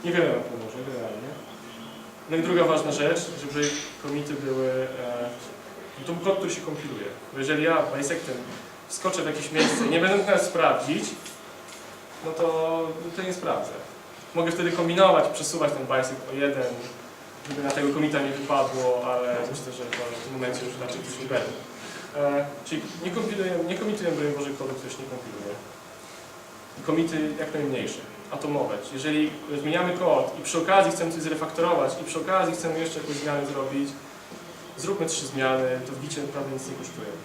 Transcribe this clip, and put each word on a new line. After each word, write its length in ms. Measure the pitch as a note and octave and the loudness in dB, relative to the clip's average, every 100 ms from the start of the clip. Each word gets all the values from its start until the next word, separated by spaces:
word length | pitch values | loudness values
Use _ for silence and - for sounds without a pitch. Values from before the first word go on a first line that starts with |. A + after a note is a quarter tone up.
| F3 | 2
Nie 60 | |
wiele 140 | E3+ D3+ | 4 4
nam 140 | - | 2
pomoże 340 | - A2+ A2+ C3 C3+ | -2 -6 -8 -8 -6
generalnie. 400 | B2 A2 G#2+ C3 D3 - - - - - - - - - | -6 -6 -6 -8 -10 -12 -14 -14 -14 -14 -14 -16 -16 -2
No 80 | E3 | 0
i 40 | |
druga 220 | E3+ F3 | 4 6
ważna 280 | D#3+ D3+ D3 | 6 6 4
rzecz, 280 | C#3+ D3 E3 - C#3+ | 2 2 2 -2 -6
żeby 280 | C#3+ D3 D3 D3 - - | -4 0 0 0 -6 -8
komity 300 | D3 C#3+ C#3+ | -4 -4 -2
były, 360 | C#3 C3+ C3 C3 C3 B2+ - B2 A#2+ A#2+ A#2+ - - - - - - | -4 0 2 2 2 -2 -4 -4 -4 -4 -6 -12 -14 -14 -14 -14 -10
e, 60 | C3+ | -6
to 60 | |
był 120 | E3+ F#3 | 0 2
kod, 120 | F#3+ | 2
który 140 | E3+ | 0
się 80 | - | -2
kompiluje. 440 | D#3+ D3 C#3+ A2 G2 - - | -4 -6 -6 -6 -8 -8 -10
Bo 60 | C3+ | -4
jeżeli 240 | C3+ D3+ | 0 4
ja 140 | D#3+ D#3+ D3 C3+ | 4 4 2 0
bisectem 380 | C#3+ E3 - B2 B2+ - - - - | -2 -2 -4 -6 -6 -10 -14 -16 -10
wskoczę 340 | - F#3 F3 | -2 -2 0
w 40 | D3+ | -2
jakieś 260 | D3 C#3 | -2 -2
miejsce 340 | D#3 D3+ C3 A#2+ | 4 4 4 4
i 40 | |
nie 100 | E3 | 6
będę 160 | F#3 G3+ | 6 6
mógł 120 | G3 | 6
nawet 160 | F#3 - | 6 6
sprawdzić, 580 | E3+ D3+ - C3+ F#3 - - - - - - - - - - - - D#3+ | 6 6 6 2 0 0 -6 -12 -14 -16 -16 -16 -14 -14 -16 -16 -8 -4
no 60 | |
to, 120 | D#3+ E3 D#3+ D#3+ E3 D#3+ E3 E3+ F#3 | 2 4 4 2 2 0 -4 -6 -4
to 60 | |
nie 120 | F#3 | -4
sprawdzę. 380 | F3+ D3+ - - - - - - - - E3+ | -2 0 0 -2 -8 -12 -14 -16 -16 -4 0
Mogę 160 | E3+ | 2
wtedy 200 | E3+ E3+ | 2 2
kombinować, 540 | E3+ E3 F3 F#3+ - - | 2 2 8 10 10 6
przesuwać 380 | - D3+ E3 D3 | 0 -2 2 2
ten 260 | C3+ B2+ C3+ | 2 2 2
bisect 240 | - - - | 2 -4 -6
o 40 | C3+ | 2
jeden, 280 | C#3+ C3+ B2 A#2+ - - - - - - C#3 | 2 2 0 -2 -8 -12 -16 -16 -16 -14 -8
żeby 140 | C#3+ | -4
na 80 | C#3 | 0
tego 220 | C#3+ C#3 | 2 2
komita 280 | D3 D3+ D3 | 4 2 2
nie 100 | C#3 | 0
wypadło, 680 | C3+ C#3 C#3+ B2+ C3 B2+ B2 B2+ | -2 2 2 4 2 2 2 2
ale 300 | B2 B2 B2 A#2+ | 2 2 0 -2
myślę, 200 | C3+ C3 B2 | -4 -6 -8
że 60 | |
to 140 | A#2+ A#2+ A#2+ A#2 | -4 -4 -4 -6
w 20 | |
tym 100 | B2+ | -6
momencie 320 | C3 B2+ B2 B2 | -4 -2 -2 -4
już 80 | B2 | -6
raczej 200 | B2 B2 | -6 -6
coś 160 | - - | -8 -8
nie 60 | C3 | -2
będzie. 320 | B2+ - D3 - - - - - D3 | 0 0 -6 -12 -12 -12 -12 -8 0
E, 300 | C#3+ C#3+ C#3+ - - | 2 2 0 -6 -6
czyli 160 | D#3 - F3 | -6 -4 -6
nie 80 | F#3 | -4
kompilujemy, 520 | A3+ - G3+ F#3 E3+ | -2 -2 0 0 2
nie 140 | E3+ F#3 | 0 0
komitujemy, 400 | G#3+ - E3+ D3+ | 0 0 0 2
broń 160 | D3 C#3+ | 2 0
Boże, 120 | C#3 C3+ | -2 -2
kodu, 140 | C3+ | -4
który 160 | C3 B2+ | -4 -8
się 60 | - | -10
nie 60 | C3 | -8
kompiluje. 440 | B2+ B2 G#2 G#2 G#2 - - - - - - - - - - - - | -8 -8 -8 -8 -8 -12 -16 -16 -16 -16 -16 -16 -16 -16 -16 -16 -6
I 20 | |
komity 360 | D#3 D#3+ E3 D#3+ D3+ D3 | 0 2 2 0 -2 -2
jak 140 | - | -4
najmniejsze, 460 | D3+ C#3+ B2+ G#2 - - - - | -2 -2 -2 -4 -6 -12 -16 -10
atomowe. 440 | - D3 C#3+ B2+ - - | -6 -2 0 0 -2 -6
Jeżeli 380 | C#3 D3+ D3+ D3+ - - C#3+ | -4 0 2 2 0 -6 -2
zmieniamy 320 | D3 E3+ F3 F3 | 0 2 2 4
kod 420 | F3+ C3+ - - | 6 6 4 -2
i 40 | |
przy 140 | - E3 | -2 0
okazji 340 | E3 G3 G3 | 8 8 8
chcemy 200 | - E3 | 4 0
coś 100 | E3 | 0
zrefaktorować 720 | D#3+ D3+ D3+ - E3+ E3 - - | -2 0 -2 2 4 6 4 0
i 20 | |
przy 160 | - D#3+ | -4 -2
okazji 340 | F#3 F#3+ - - | 4 4 4 2
chcemy 240 | E3 D#3+ | 0 0
jeszcze 200 | E3 D3+ | -2 -2
jakąś 160 | C#3+ C#3 | -4 -2
zmianę 300 | D3 C#3+ C3+ | 0 0 0
zrobić, 440 | C#3 C3+ C#3 C#3 - - - - - - - - - | -2 0 0 0 -4 -14 -16 -16 -16 -14 -14 -14 -6
zróbmy 280 | D#3+ G3 D#3+ | -2 0 0
trzy 200 | - C3+ | 0 -2
zmiany, 540 | C3 C3 C3 B2+ B2+ C3 | 2 4 4 2 0 -4
to 40 | |
w 60 | C3 | -6
bicie 220 | D3 D3+ | -6 -4
naprawdę 300 | C#3 C#3 C3+ | -4 -4 -4
nic 140 | C3 - | -4 -6
nie 60 | A#2 | -8
kosztuje. 360 | A#2+ C3 - - | -10 -8 -10 -10